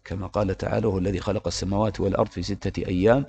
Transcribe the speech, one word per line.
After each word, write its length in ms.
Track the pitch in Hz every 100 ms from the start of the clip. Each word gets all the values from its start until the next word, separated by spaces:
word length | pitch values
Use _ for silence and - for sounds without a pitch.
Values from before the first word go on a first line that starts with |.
كما 240 | - 95 95
قال 300 | 104 95 92
تعالى: 300 | - 104 107
"هو 100 | 92
الذي 220 | 92 90
خلق 280 | 104 98 87
السماوات 520 | - 92 101 110 -
والأرض 280 | 98 - 104
في 140 | 92
ستة 440 | 90 98 98 - -
أيام 380 | 90 107 131